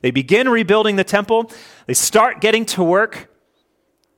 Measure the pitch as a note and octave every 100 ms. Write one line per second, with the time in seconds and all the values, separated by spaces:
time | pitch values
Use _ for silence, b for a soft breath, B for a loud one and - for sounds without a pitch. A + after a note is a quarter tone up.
0 | B2+ B2+ B2+ G#3 C4 A#3 F#3+ G#3+ G#3+ G3
1 | F#3 G#3 G#3 A3+ A3+ B B B - B2+
2 | - G#3+ A#3+ E3 G#3 A3 A3 - E3+ F#3
3 | G#3+ - - _ _ _ _ _ _ _
4 | _